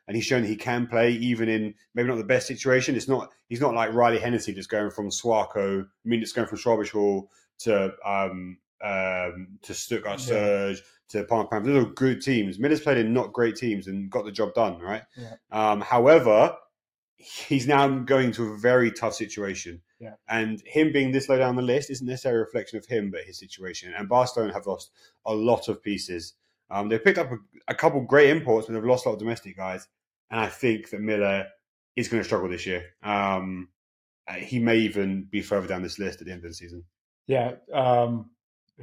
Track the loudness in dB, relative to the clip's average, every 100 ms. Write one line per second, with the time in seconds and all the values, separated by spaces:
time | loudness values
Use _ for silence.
0 | -8 -4 0 0 0 -2 -4 -4 0 4
1 | 4 4 0 0 0 0 -2 -8 _ -2
2 | -2 -2 2 0 0 -4 2 2 2 -2
3 | 0 -2 -2 _ _ -2 0 2 0 4
4 | 4 4 0 -2 -4 -8 -4 -4 -4 -4
5 | -6 -4 0 0 0 -2 -2 -2 -6 _
6 | -2 -2 -2 -4 -4 -2 0 0 0 0
7 | 2 2 -4 _ _ -6 0 2 0 -4
8 | -4 -2 -2 -4 -12 -16 _ _ -6 -4
9 | -2 -2 -4 -8 -14 -18 -14 -12 -6 -6
10 | -6 -6 -2 0 2 0 0 -6 -10 _
11 | _ -6 0 0 0 -2 0 2 0 0
12 | 0 0 0 0 0 -2 0 2 2 2
13 | 2 2 0 0 0 0 -4 -4 -6 -8
14 | -6 -6 -6 -4 -2 0 0 -2 -8 -8
15 | -10 -18 -16 -18 _ 0 2 2 2 6
16 | 8 8 8 6 6 2 -14 _ _ _
17 | _ _ -18 -16 -2 0 4 4 4 2
18 | 2 2 2 0 -4 0 4 4 4 0
19 | -4 -4 -8 -6 -6 -8 -12 -16 _ _
20 | -20 -18 -6 -2 -2 -4 -2 2 4 4
21 | 2 0 2 2 2 2 0 0 -2 -6
22 | -8 -6 -2 0 0 -4 -8 -10 -6 -4
23 | -4 -6 -12 -16 -20 -14 -12 -12 -12 -10
24 | 0 2 2 0 -2 -4 -6 -8 -10 _
25 | _ _ -6 -2 2 0 0 -6 -4 -6
26 | -6 -10 -12 -18 _ _ _ -6 -2 2
27 | 2 2 0 -8 -14 _ -10 0 2 2
28 | 4 8 8 6 2 0 0 -4 2 2
29 | 0 -4 -4 -6 -10 -10 -8 -8 -12 _
30 | _ _ _ -4 -4 -2 0 0 -4 -6
31 | -2 0 2 0 -4 -14 _ _ _ -8
32 | -2 -2 0 -2 -2 -6 -6 -6 -8 _
33 | -2 0 2 0 -4 -8 -12 _ _ _
34 | _ _ -14 -14 -6 0 4 4 2 0
35 | -2 -4 -6 -8 -2 -2 -2 -6 -8 -8
36 | -8 -8 -12 -14 -14 -16 -16 -18 -20 _
37 | _ _ -4 -2 -2 -6 -6 -2 2 4
38 | 2 -2 -8 _ _ _ _ -16